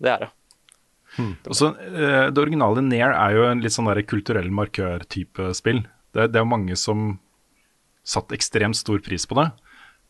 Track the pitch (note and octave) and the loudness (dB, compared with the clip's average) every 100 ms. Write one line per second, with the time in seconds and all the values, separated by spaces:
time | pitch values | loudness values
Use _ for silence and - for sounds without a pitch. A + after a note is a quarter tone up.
0 | B2+ A2+ A2 - _ _ _ _ _ _ | 0 0 -4 -14 _ _ _ _ _ _
1 | _ - A2+ F2 B2+ A#2+ D3+ - F#3 D3+ | _ -6 -6 -6 -6 0 0 0 -10 -2
2 | C#3+ C3+ C3+ C3+ D3 D#3 A2+ A#2 C3+ A#2+ | 2 2 4 2 0 2 2 4 2 2
3 | B2+ B2+ G2+ G#2+ A#2+ B2 A#2 A#2 A2 G2+ | 2 4 4 4 4 2 -2 0 0 0
4 | G2+ G#2 - G#2 F2+ G2 G2+ - F#2 F2 | 0 -2 0 -2 0 -2 -2 -2 -4 -4
5 | - G2 F2 - F#2 F2+ A#2 B2 G#2+ _ | -8 -10 -8 -6 -6 -2 0 -2 -4 _
6 | _ - A#2 A2+ A2+ A#2 F#2 F2+ - G#2+ | _ 0 2 2 2 0 -2 -2 -2 -2
7 | G#2+ F#2+ _ _ _ _ _ _ _ _ | -2 -6 _ _ _ _ _ _ _ _
8 | - - - - - A2 G#2 A2+ - G2+ | -6 -6 -6 -6 -6 -2 -2 -2 -2 -4
9 | - F#2 - B2 D#3 - _ - - _ | -4 -8 -2 0 0 -4 _ -20 -20 _
10 | _ | _